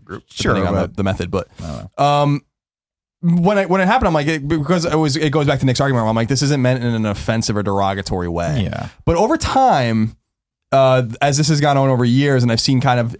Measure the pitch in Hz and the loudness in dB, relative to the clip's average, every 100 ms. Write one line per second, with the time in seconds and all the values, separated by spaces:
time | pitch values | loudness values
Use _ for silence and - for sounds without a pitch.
0 | - 90 - - 180 104 92 92 87 - | -18 -18 -16 -4 -2 0 0 -2 -4 -4
1 | 98 92 90 95 - - 82 60 - - | -4 -4 -4 -6 -8 -12 -12 -12 -12 -2
2 | 143 147 147 143 - _ _ _ _ _ | 0 2 2 -2 -6 _ _ _ _ _
3 | _ _ 170 175 175 202 175 190 185 226 | _ _ 0 2 2 2 0 0 2 2
4 | 185 156 147 156 143 160 143 180 165 156 | 2 0 0 -4 -2 -2 0 0 0 0
5 | 156 131 151 156 143 131 135 123 139 127 | 0 0 0 0 0 0 0 0 0 0
6 | 110 113 113 131 143 143 127 127 120 113 | 0 0 0 0 0 0 0 0 -2 -2
7 | 107 98 - 113 - 104 101 98 98 98 | -2 -4 -2 -2 -2 -2 -2 0 0 -2
8 | - 92 87 85 85 139 92 - - - | -4 -6 -4 -4 -4 -2 -4 -6 -10 -6
9 | - 170 226 320 - 262 262 156 120 110 | -2 0 0 0 0 2 2 2 2 0
10 | 110 - _ _ _ _ _ 135 131 127 | -2 -6 _ _ _ _ _ 2 4 4
11 | 117 113 143 139 156 147 147 139 135 123 | 0 -2 0 2 2 2 2 2 2 2
12 | 120 131 143 131 120 117 - 131 127 123 | 2 2 2 2 2 0 0 0 2 0
13 | 117 | -2